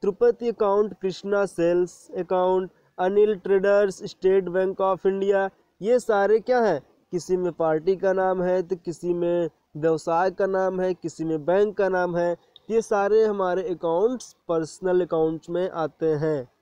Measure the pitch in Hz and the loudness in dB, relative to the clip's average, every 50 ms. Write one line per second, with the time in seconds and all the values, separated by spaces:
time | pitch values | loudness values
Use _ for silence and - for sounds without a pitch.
0 | - 190 196 - 233 240 233 - 240 240 214 - 220 202 196 202 214 214 185 _ | -2 -4 -2 2 2 2 2 2 -2 -4 -2 0 0 2 4 2 2 0 -2 _
1 | - 190 175 - - 196 202 202 202 190 - - 165 170 175 175 180 175 - - | -6 -6 -6 -6 -4 -2 0 0 0 -2 -2 0 2 2 4 2 0 0 -4 -16
2 | - - 285 190 180 165 190 185 180 185 185 185 185 180 _ _ _ _ _ - | -20 -12 -8 -8 -4 -2 0 0 2 2 2 0 -2 -4 _ _ _ _ _ -4
3 | 185 185 196 208 208 214 214 180 - 190 196 196 185 202 202 202 208 202 185 - | -2 0 4 4 4 4 2 -2 0 0 0 2 4 4 4 4 4 2 -2 -6
4 | 196 196 - _ - 185 190 196 185 180 175 185 190 190 190 - 190 190 190 170 | -12 -14 -14 _ 2 2 4 4 2 0 -2 -2 -2 -2 -2 -2 0 0 0 0
5 | _ 196 190 196 196 196 202 196 190 190 _ _ _ _ _ _ 175 208 247 247 | _ -2 0 0 0 0 2 2 0 -2 _ _ _ _ _ _ -2 0 0 0
6 | - - 220 202 196 196 214 226 196 - 254 247 233 214 175 139 - _ _ _ | 2 2 0 2 4 4 2 2 2 0 0 2 2 2 0 -2 -4 _ _ _
7 | _ _ - 180 - - 180 180 180 175 160 _ 170 160 156 156 156 175 190 175 | _ _ -8 -8 -4 -2 -2 0 0 -2 -2 _ 0 0 0 0 0 0 -2 0
8 | 185 190 190 190 185 185 185 185 180 180 180 185 185 170 185 175 _ - 165 - | 0 0 0 2 0 0 0 0 0 0 0 0 -2 -4 -6 -8 _ -10 -10 -8
9 | - 175 175 175 175 175 175 175 170 160 _ _ _ _ _ 151 147 165 160 156 | -4 -4 -2 0 0 0 0 0 -2 -2 _ _ _ _ _ -4 0 0 0 0
10 | - - 165 165 180 190 180 - 196 190 190 190 190 185 185 185 185 185 185 - | -2 -2 0 0 0 -2 0 -2 -2 -2 0 0 -2 -2 -2 -2 -2 -2 -4 -4
11 | _ 170 - - 160 160 160 160 147 151 175 196 208 214 190 - 202 190 185 185 | _ -12 -8 -6 -6 -4 -4 -4 -2 0 2 2 2 0 0 -2 -2 0 0 0
12 | 180 180 175 175 175 175 170 - _ _ _ - _ _ 208 226 214 - 220 202 | -2 -2 -2 -2 -2 -2 -2 -4 _ _ _ -20 _ _ -2 -2 -2 0 -2 0
13 | 196 202 208 220 220 214 208 202 190 180 175 185 190 165 185 160 - 170 165 170 | 0 2 2 2 2 2 0 -2 -2 -2 -2 -2 -2 -4 -6 -4 -2 -2 0 2
14 | 196 233 262 233 - - - _ _ - 170 165 165 147 - - 190 185 185 180 | 0 0 -2 -4 -10 -16 -20 _ _ -4 -2 -2 -2 -4 -10 -8 -4 0 0 0
15 | 180 156 - 160 160 160 160 160 _ - 170 175 180 190 - 170 160 151 - _ | 0 0 0 0 0 0 0 -4 _ -6 -4 -4 -4 -4 -4 -4 -6 -6 -6 _
16 | - 160 156 147 151 160 156 143 123 - _ _ | -2 -2 0 0 0 -2 -2 -4 -6 -10 _ _